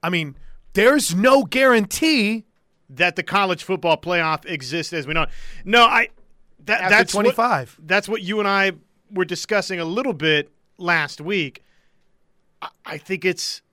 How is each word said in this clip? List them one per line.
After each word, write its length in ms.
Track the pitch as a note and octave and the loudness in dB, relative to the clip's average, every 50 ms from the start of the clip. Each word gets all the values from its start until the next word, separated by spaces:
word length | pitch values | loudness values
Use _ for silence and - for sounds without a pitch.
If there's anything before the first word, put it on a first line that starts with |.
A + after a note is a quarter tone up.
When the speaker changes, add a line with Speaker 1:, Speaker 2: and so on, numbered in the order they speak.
| - | -4
Speaker 1:
I 60 | E3 | -2
mean, 260 | F3+ E3+ D#3+ D3 C3+ - - - - - _ - - | -2 -2 -4 -4 -10 -14 -16 -18 -18 -18 _ -4 0
there's 420 | - G#3 A#3+ C#4+ D4+ - - E3 | 4 6 6 6 4 2 0 0
no 300 | F3+ G3+ B3+ B3+ C#4 C4 | 2 4 6 6 6 4
guarantee 960 | E3 - B3+ C4+ C4 B3 A3+ G#3 F#3+ - - - D#4+ D#4 C4+ G#3 G3+ A3 A3+ G#3+ _ _ _ _ _ _ _ _ _ | 2 0 2 4 6 6 4 4 0 -2 0 2 2 2 2 2 0 -2 -4 -8 _ _ _ _ _ _ _ _ _
Speaker 2:
that 260 | C3+ B2+ E3+ F3+ E3 | -2 0 0 0 0
the 80 | - E3+ | -2 -8
college 400 | - - G3+ G3+ F#3+ F3+ D#3+ - | -2 0 0 2 2 -2 -4 -2
football 320 | - F#3+ F3 - E3+ D#3+ | -6 -6 -2 2 0 0
playoff 500 | D3+ - E3+ F3+ F3 E3 D#3+ D#3 D3 - | 0 0 -2 0 0 0 0 -2 -2 -4
exists 460 | - F3+ D3 C3 B2 D3 E3+ D#3 - | -8 -10 -8 -8 -6 -6 -6 -6 -6
as 160 | - E3 C#3 B2+ | -6 -8 -6 -4
we 60 | D3+ | -2
know 100 | E3 D#3 | -2 -2
it. 60 | C#3+ - - - - - - - | -2 -4 -10 -12 -12 -12 -12 -6
No, 200 | F3+ G#3+ A#3+ A#3 | 2 4 4 6
I, 240 | A#3 A#3+ A#3 A3+ - - _ - _ _ _ - _ _ _ D3 | 6 4 2 0 -2 -6 _ -20 _ _ _ -20 _ _ _ -6
that, 160 | C#3 G#3+ - | -4 -4 -2
Speaker 1:
After 140 | F3+ F#3 G3+ | 0 4 4
Speaker 2:
that's 180 | G#3+ A3+ - - | 4 4 2 0
what, 80 | G3+ | 2
Speaker 1:
twenty-five. 580 | G#3 A#3+ C4 - A3+ B3 A3+ C#3+ C3 - - _ D#3 | 2 2 2 2 0 0 0 -2 -4 -8 -16 _ -6
Speaker 2:
that's 240 | D#3 F3+ G3+ G3 - | -2 0 0 0 -2
what 120 | G#3+ A3+ | -6 -6
you 180 | G3+ F3 G#3 G#3+ | -4 -4 -4 -2
and 100 | G#3 G3 | 0 0
I 240 | G3 G3 G3 G3 F3 - _ _ _ _ _ _ | 2 2 2 0 -2 -6 _ _ _ _ _ _
were 140 | G#3 F#3 F#3 | -4 -4 -4
discussing 560 | - F3 D#3+ - - G#3+ G#3 F#3 - F#3+ F3 | -4 -4 -10 -6 -2 -2 -2 -2 -4 -6 -6
a 60 | E3 | -6
little 260 | E3 F3 A3 C4 C4 | -4 -4 -4 -4 -4
bit 400 | G#3+ C#3 D3+ D#3+ D3+ D3 D3 _ _ _ _ _ _ _ | -4 -2 0 0 0 0 0 _ _ _ _ _ _ _
last 440 | F3+ F3 F3 E3 D3+ C#3+ - - | -2 0 0 0 0 -4 -8 -12
week. 420 | D3+ E3 G#3 G3 D#3+ C3+ A#2 - _ _ _ _ _ _ _ _ _ _ _ _ _ _ _ _ _ _ _ _ | -8 -6 -4 -4 -4 -6 -8 -16 _ _ _ _ _ _ _ _ _ _ _ _ _ _ _ _ _ _ _ _
I, 60 | - - _ _ _ | -18 -18 _ _ _
I 120 | - E3 D3+ | -14 -14 -14
think 260 | _ - F#3+ F3+ - | _ -8 -8 -4 -2
it's 380 | F#3 F3+ - - - - - _ _ | -4 -4 -4 -8 -10 -10 -12 _ _